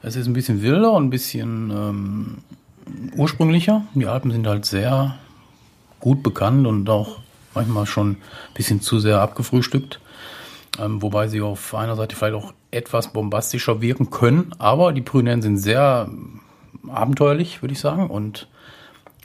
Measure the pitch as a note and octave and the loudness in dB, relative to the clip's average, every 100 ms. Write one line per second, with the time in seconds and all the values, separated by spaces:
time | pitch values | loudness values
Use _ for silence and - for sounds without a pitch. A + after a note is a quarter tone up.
0 | A#2 B2 B2 B2 B2 G2+ A2 E3 A3+ G3+ | -6 -4 -2 -2 0 0 2 4 6 4
1 | C3+ B2+ - A#2+ A2+ A2+ A2 G#2 G#2 G2+ | 2 0 -4 -6 -4 -4 -4 -4 -4 -4
2 | G2 G#2 G#2+ A2 _ - _ _ - - | -4 -6 -8 -12 _ -20 _ _ -18 -12
3 | - - D3+ - D#3+ E3+ E3+ G#3+ G#3 C#3+ | -10 0 0 2 4 4 4 2 2 -2
4 | G#2 B2 B2+ A#2 A2 G#2 G2+ G2 A2+ C3+ | 0 0 0 0 0 0 0 -2 2 2
5 | C3+ C3 - - _ _ _ _ _ _ | 0 -4 -18 -20 _ _ _ _ _ _
6 | A#2+ C#3 B2 - G2+ C3+ B2+ G#2+ G2+ G#2 | 2 2 2 0 2 4 4 2 2 0
7 | G#2 G#2+ - _ - A2 A2 G#2+ G#2 - | 0 -10 -20 _ -8 -4 -2 -2 -2 0
8 | G#2 G2+ - - - - - G#2 - A2+ | 0 -2 -10 -20 -16 -6 0 0 2 2
9 | G#2+ G#2 G2+ - A#2+ B2+ B2 E3+ C#3 - | 4 4 2 -2 0 0 2 -2 -4 -16
10 | - - - - - - - - G#2+ G#2+ | -20 -20 -20 -18 -20 -20 -16 -8 -4 -2
11 | G#2+ G#2 G#2+ G#2+ G#2 G2 - A2 A2+ A2 | 0 0 0 -2 -4 -6 -8 -6 -4 -4
12 | A2 - G#2+ A2 - - _ A#2+ - A#2 | -6 -2 -2 -2 -10 -20 _ -10 -4 -4
13 | - A2 G#2+ G#2 - B2 - G#2+ A#2 B2+ | -2 -4 -2 -2 -4 -4 -2 0 0 0
14 | B2 - A#2+ D#3 F3 - G#2+ C3+ F3 C3+ | -2 2 4 4 0 0 2 4 4 2
15 | A#2+ C3+ A#2+ A#2+ G#2+ G2+ G2 A#2+ C#3+ B2 | 0 2 2 0 2 0 2 4 4 4
16 | G#2 G2+ - A2 - _ - - - B2+ | -2 -10 -16 -20 -20 _ -20 -20 -10 -2
17 | B2 C3+ D3 D3 E3+ - C3 C3+ D3 D#3+ | 0 4 4 4 -2 -6 -8 -4 -4 -2
18 | F#3+ G#2 G#2+ G#2 - _ - - - - | -2 -4 -6 -10 -18 _ -20 -20 -20 -20
19 | - _ | -20 _